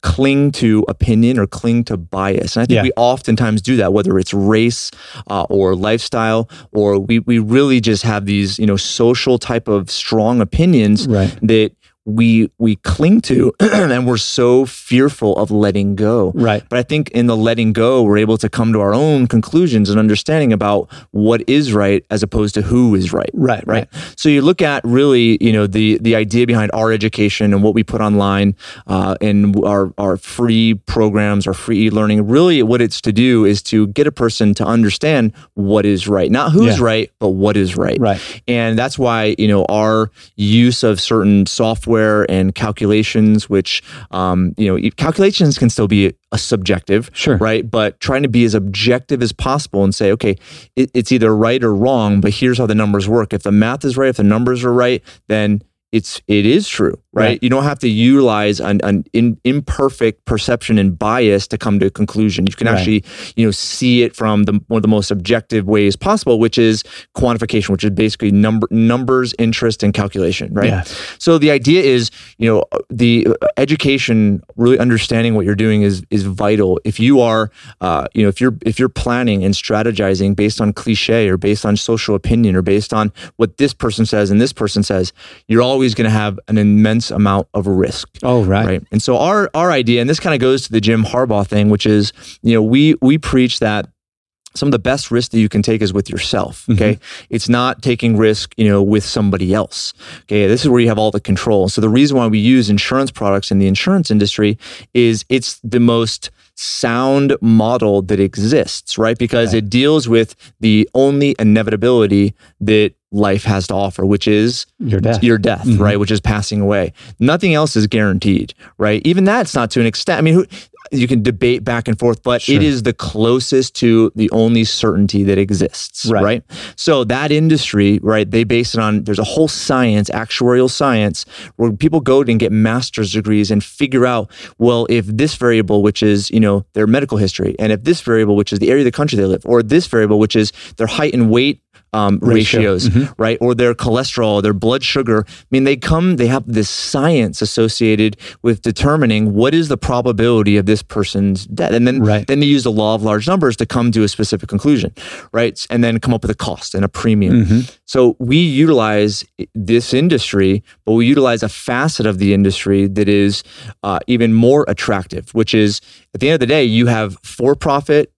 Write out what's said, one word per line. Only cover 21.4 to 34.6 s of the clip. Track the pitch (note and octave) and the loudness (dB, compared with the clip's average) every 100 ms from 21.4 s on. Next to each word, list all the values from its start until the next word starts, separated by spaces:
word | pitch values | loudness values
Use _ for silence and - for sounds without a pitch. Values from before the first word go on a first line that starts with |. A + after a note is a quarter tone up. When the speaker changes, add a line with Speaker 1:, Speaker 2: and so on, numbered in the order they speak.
| - | 2
Speaker 1:
is | C#3 C#3+ | 0 2
right | G#2 G2+ G2 - | 0 2 0 -2
as | G#2 | -4
opposed | G2 A2+ G#2+ G#2+ | -2 -2 -2 -2
to | |
who | G#2 A#2+ A#2+ | 0 2 2
is | G2+ F2+ | 2 0
right. | F2 - | -4 -6
Speaker 2:
Right, | - C3 A2 - | -2 -2 -2 -2
Speaker 1:
Right. | A2+ - | -4 -4
Speaker 2:
right. | - - - | -14 -18 -4
Speaker 1:
So | D#3 | 0
you | C#3+ | 2
look | C#3+ F3+ | 2 2
at | D#3 C#3+ | 0 -2
really, | A#2 B2 C#3+ B2+ A#2 A2+ | 0 2 4 4 4 2
you | A#2 | 2
know, | A2 G#2 | 2 0
the, | G2+ G#2+ G#2+ | 0 0 2
the | A2+ A2 | 2 0
idea | G#2+ A#2 A#2+ | 0 0 2
behind | A#2 G#2+ | 0 0
our | A2 A2 | -2 0
education | A2 A2 - G#2 - G#2+ | 0 -2 0 -2 0 0
and | G2+ | 2
what | G#2+ | 2
we | G#2+ | 2
put | G#2+ A2+ | -2 -2
online, | G#2+ G#2 G2+ G2 G2+ G2 - - - | 0 0 0 0 0 -2 -12 -20 -4
uh, | F#2+ F#2+ G2 | -2 -2 -2
and | G#2 G2+ G2+ G2 | 0 2 2 2
our, | G2+ G2+ F#2+ - | 0 0 -2 -2
our | G2+ F2+ | -4 -4
free | - - A#2+ A2 A2+ | -6 -4 0 2 2
programs, | G#2 - - A2 G#2 G#2 G2+ G2 | 0 -4 0 2 2 0 0 -2
our | |
free | G2 - G#2+ G#2+ | -6 -4 0 0
e-learning. | G#2 G#2+ G#2+ G#2 | 0 0 0 2
Really, | C3 F3+ D#3 | 2 4 2
what | A2+ A#2+ | 2 2
it's | A#2 - | 0 -2
to | - | -2
do | G#2 B2+ A#2+ G#2 | 0 2 4 2
is | G#2 | 0
to | - A2 G#2 | 0 0 0
get | G2+ D3 | 0 -2
a | |
person | C3+ A#2+ - G#2 | 0 -4 0 0
to | G2+ | 0